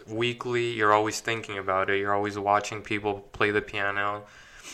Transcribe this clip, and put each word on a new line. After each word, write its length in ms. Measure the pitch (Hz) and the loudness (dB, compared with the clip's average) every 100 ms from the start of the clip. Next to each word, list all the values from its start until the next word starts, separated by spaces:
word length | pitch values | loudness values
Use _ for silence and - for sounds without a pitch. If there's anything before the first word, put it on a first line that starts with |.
| - | -8
weekly, 600 | 110 120 120 127 120 117 | -2 -2 -2 -2 -2 0
you're 200 | 117 107 | 2 4
always 280 | 107 107 107 | 6 4 -2
thinking 380 | - 113 107 101 | -4 -4 -4 -6
about 300 | 95 95 98 | 0 0 2
it, 80 | 98 | 0
you're 160 | 101 | 2
always 240 | 101 104 101 | 0 0 -2
watching 440 | 101 104 - 107 | 2 2 2 -8
people 380 | - 104 104 98 - | -4 -2 -2 -4 -6
play 180 | - 107 | -2 2
the 120 | 104 | 2
piano, 600 | 101 107 101 101 101 104 104 - - - - | 0 -2 -2 0 -2 -4 -10 -20 -20 -20 -18